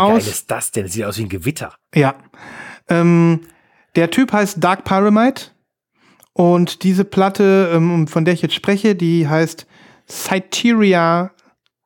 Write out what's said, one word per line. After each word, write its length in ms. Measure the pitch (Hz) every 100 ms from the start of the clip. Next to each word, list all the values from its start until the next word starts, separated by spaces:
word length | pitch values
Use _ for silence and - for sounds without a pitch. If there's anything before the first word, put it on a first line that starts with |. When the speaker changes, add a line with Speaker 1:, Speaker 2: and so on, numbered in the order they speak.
| 196
Speaker 1:
Wie 20 |
geil 80 | 226
Speaker 2:
aus. 100 | 104
Speaker 1:
ist 220 | - -
das 220 | 120 -
denn? 120 | 117
Das 100 | 95
sieht 100 | 107 104
aus 120 | 101
wie 60 |
ein 60 | 107
Gewitter. 440 | 95 101 - 110 - _
Speaker 2:
Ja. 220 | 160 135 - - - - - - - -
Ähm, 520 | 170 170 170 170 165 - _ _ _ _ 165
der 140 | 165
Typ 200 | 202 254
heißt 300 | 208 202 170
Dark 220 | 175 190 -
Pyramide 560 | 190 208 214 247 262 - _ _ _ _ _ _ _ _
und 500 | - 175 175 175 -
diese 220 | 190 185 202
Platte, 640 | - 196 196 196 196 180
ähm, 340 | 165 165 170 156
von 180 | 170 160
der 80 |
ich 80 | 170
jetzt 140 | 160 -
spreche, 400 | - 202 214 190
die 320 | 170 170 147
heißt 400 | 156 160 - - _ - _ -
Cytheria 1200 | - - 190 190 - 240 226 202 180 165 170 185 _ _ _ _ _